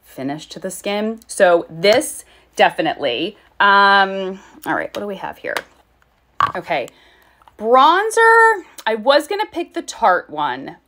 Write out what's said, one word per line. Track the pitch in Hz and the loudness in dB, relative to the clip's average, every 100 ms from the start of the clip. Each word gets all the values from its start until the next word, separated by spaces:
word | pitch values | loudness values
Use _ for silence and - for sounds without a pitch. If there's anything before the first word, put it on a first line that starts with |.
finish | _ - 135 151 - | _ -12 -10 -10 -12
to | 180 | -12
the | 190 | -12
skin. | 190 202 202 214 226 _ | -10 -6 -4 -6 -8 _
So | - 185 170 - | 2 2 2 -2
this | 165 196 233 311 - - _ _ - | -2 0 0 -2 -12 -20 _ _ 0
definitely. | 190 175 160 - 135 117 170 - _ _ | 0 2 -6 -4 -4 -4 -8 -10 _ _
Um, | 202 202 202 196 196 190 190 190 - - - | 2 6 6 4 2 -2 -8 -10 -18 -16 -6
all | |
right, | 110 73 | -6 -6
what | - | -10
do | 208 | -10
we | - | -10
have | - - | -12 -12
here? | - - - _ _ _ _ _ _ _ - | -10 -10 -12 _ _ _ _ _ _ _ -4
Okay, | 185 175 160 117 _ _ _ _ _ _ _ | -4 -6 -6 -6 _ _ _ _ _ _ _
bronzer. | 220 254 285 359 440 440 453 453 453 415 - - - | 2 4 6 4 0 2 4 6 6 2 -6 -10 -6
I | 220 | -4
was | 214 285 302 | 2 2 0
gonna | 403 427 | -6 -6
pick | 320 349 | -8 -10
the | - | -10
Tarte | - - 233 180 - | -12 0 2 2 -2
one | 151 147 127 143 170 | -8 -6 -6 -12 -18